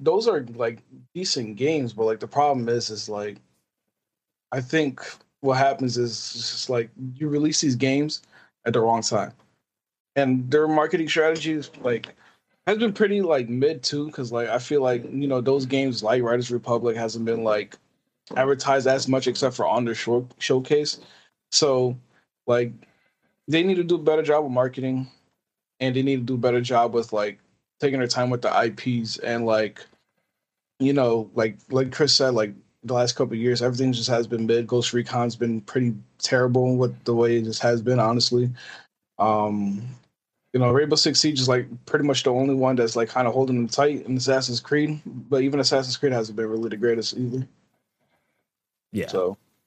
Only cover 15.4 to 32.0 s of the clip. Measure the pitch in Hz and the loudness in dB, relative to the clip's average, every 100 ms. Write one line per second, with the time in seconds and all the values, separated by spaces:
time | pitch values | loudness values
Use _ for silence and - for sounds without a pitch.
15.4 | 123 139 131 135 135 113 107 123 117 120 | 2 0 2 0 0 -2 0 2 2 0
16.4 | 120 120 123 117 117 113 113 113 113 117 | -2 -6 -2 -2 -2 -2 -4 -4 -4 -2
17.4 | 110 107 104 - _ _ _ _ - - | 0 -2 -4 -14 _ _ _ _ -8 -2
18.4 | 135 135 135 135 131 135 127 131 127 120 | 0 0 2 2 2 0 2 0 0 -2
19.4 | 131 127 95 110 117 113 - 120 127 - | -2 0 0 0 -2 -4 -2 -2 -2 -8
20.4 | - 131 131 147 151 - - _ _ _ | 0 0 2 0 0 -6 -14 _ _ _
21.4 | - - 147 127 127 127 _ _ _ _ | -2 4 4 4 2 -2 _ _ _ _
22.4 | - 120 120 - _ _ _ _ _ _ | 0 2 2 -6 _ _ _ _ _ _
23.4 | - 160 185 180 170 170 156 156 147 151 | 0 2 4 2 2 2 2 2 4 2
24.4 | 147 127 131 131 131 131 127 _ _ _ | 2 0 0 0 -4 -2 -6 _ _ _
25.4 | _ _ _ - 131 127 135 135 120 127 | _ _ _ -4 -2 0 0 0 -2 -2
26.4 | 123 123 123 120 117 117 113 107 104 101 | 2 0 2 2 2 0 -2 -2 -4 -6
27.4 | _ _ _ - 143 135 120 131 127 123 | _ _ _ -4 -2 0 -2 0 -2 -2
28.4 | 110 - 117 - 127 120 113 - 120 117 | 0 2 0 -2 -4 -2 -4 -6 -4 -2
29.4 | 113 110 107 - - _ _ _ _ _ | 0 0 0 -6 -20 _ _ _ _ _
30.4 | _ _ _ - 135 143 123 113 107 117 | _ _ _ -2 2 4 4 2 -2 -2
31.4 | 110 101 - 131 131 123 | -2 -4 -4 -2 0 0